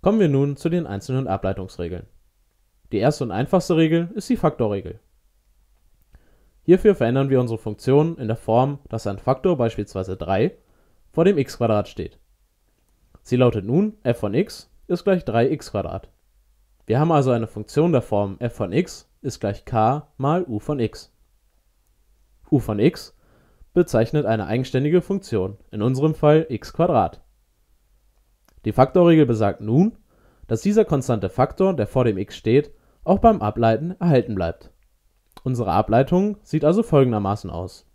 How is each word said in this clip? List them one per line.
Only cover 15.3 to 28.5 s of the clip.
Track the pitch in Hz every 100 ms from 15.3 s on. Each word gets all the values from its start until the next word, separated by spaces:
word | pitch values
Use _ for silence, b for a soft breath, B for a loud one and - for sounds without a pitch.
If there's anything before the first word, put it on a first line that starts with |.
| 113 123
x | 151 -
Quadrat. | 104 85 85 - _ _ _ _ _ _ _ _
Wir | 113
haben | 160
also | 156 131
eine | 120 113
Funktion | - 107 - 170
der | 143
Form | - 104 101 95
f | 120
von | - 98
x | 110 180 - _ _
ist | 139 -
gleich | 101 101 -
k | 120 110 143 - _
mal | 135 170
u | - 107
von | - 147
x. | 113 - - _ _ _ _ _ _ _ _ _ _ _ _ _ -
U | 143
von | - 104
x | 127 - - _ _ _ _ _ -
bezeichnet | - 175 120 113 151
eine | 110 110 95
eigenständige | 117 127 131 143 175
Funktion, | - 196 - 107 92 107 _
in | 107
unserem | 110 131 151
Fall | 151 151 156 160
x | 110 -
Quadrat. | - 170 139 85 - _ _ _ _ _ _ _ _ _ _ _ _ _